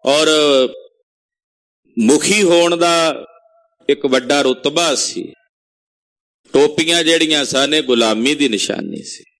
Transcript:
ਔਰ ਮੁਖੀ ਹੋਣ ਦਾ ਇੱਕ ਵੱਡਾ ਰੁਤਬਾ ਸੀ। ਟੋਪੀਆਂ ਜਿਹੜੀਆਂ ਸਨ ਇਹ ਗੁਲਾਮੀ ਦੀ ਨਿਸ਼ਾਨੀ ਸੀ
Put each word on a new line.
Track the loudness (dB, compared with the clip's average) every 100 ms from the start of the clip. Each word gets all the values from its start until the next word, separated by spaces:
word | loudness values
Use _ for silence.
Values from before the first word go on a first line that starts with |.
| 0
ਔਰ | 0 2 2 2 2 0 -4 -20 _ _ _ _ _ _ _ _ _ _ -2
ਮੁਖੀ | 2 2 2 2
ਹੋਣ | 4 4 2 2
ਦਾ | 0 2 0 -4 -12 -20 _ _ _ _ -4
ਇੱਕ | -2 0
ਵੱਡਾ | -2 0 0
ਰੁਤਬਾ | 0 -2 -2 -2 -2
ਸੀ। | -2 -4 -8 -12 -16 _ _ _ _ _ _ _ _ _ _ _
ਟੋਪੀਆਂ | 2 2 0 -2 0
ਜਿਹੜੀਆਂ | 2 2 2 0
ਸਨ | -2 -2 0
ਇਹ | -2
ਗੁਲਾਮੀ | 0 0 2 0 -2
ਦੀ | 0 -2
ਨਿਸ਼ਾਨੀ | -2 -4 -6 -8 -12
ਸੀ | -14 -18 _ _